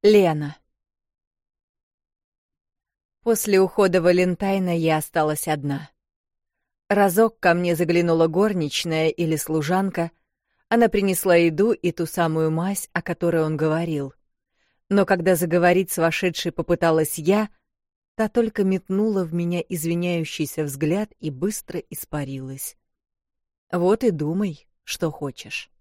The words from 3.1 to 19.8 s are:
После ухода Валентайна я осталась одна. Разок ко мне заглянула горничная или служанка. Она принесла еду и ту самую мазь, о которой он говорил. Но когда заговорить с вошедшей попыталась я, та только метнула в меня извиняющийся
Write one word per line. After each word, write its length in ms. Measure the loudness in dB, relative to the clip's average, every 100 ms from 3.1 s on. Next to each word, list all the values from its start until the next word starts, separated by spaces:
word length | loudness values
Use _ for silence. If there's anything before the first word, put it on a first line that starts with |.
| _
После 380 | -2 -2 2 2
ухода 420 | 2 2 2 4
Валентайна 760 | 2 2 0 -2 -2 -2 -2
я 220 | 0 0 0
осталась 500 | -2 -2 -2 -2 -4
одна. 440 | -4 -4 -6 -10 _ _ _ _ _ _ _ _ _ _
Разок 500 | 2 2 4 2 _
ко 140 | 2
мне 220 | 2 0
заглянула 500 | 0 2 2 2 2
горничная 840 | 2 2 0 0 -4 -4 -4 0 0
или 260 | 0 -2
служанка. 760 | -2 -2 -2 0 0 -2 -4 -6 _ _ _ _ _ _
Она 200 | 2 4
принесла 460 | 2 0 0 4
еду 360 | 6 4 2 0
и 200 | 2 -2
ту 160 | -4 -6
самую 420 | 0 0 0 0
мазь, 400 | 0 -2 -6 -6
о 100 | -8
которой 400 | -6 -4 0 0
он 140 | 0 -2
говорил. 580 | -2 -2 -2 -6 -8 _ _ _ _ _ _ _ _
Но 160 | 0
когда 300 | 2 2 2
заговорить 560 | 2 2 4 4 4 0
с 80 | 0
вошедшей 520 | 0 0 -4 -2 -6
попыталась 680 | -6 -2 0 2 2 0 -2
я, 300 | 0 0 -2 _ _ _ _ _ _
та 120 | -4 -2
только 360 | 0 -2 0
метнула 600 | 0 0 -2 0 0 0
в 120 | -2
меня 260 | -2 -2 -4
извиняющийся 1000 | -4 -6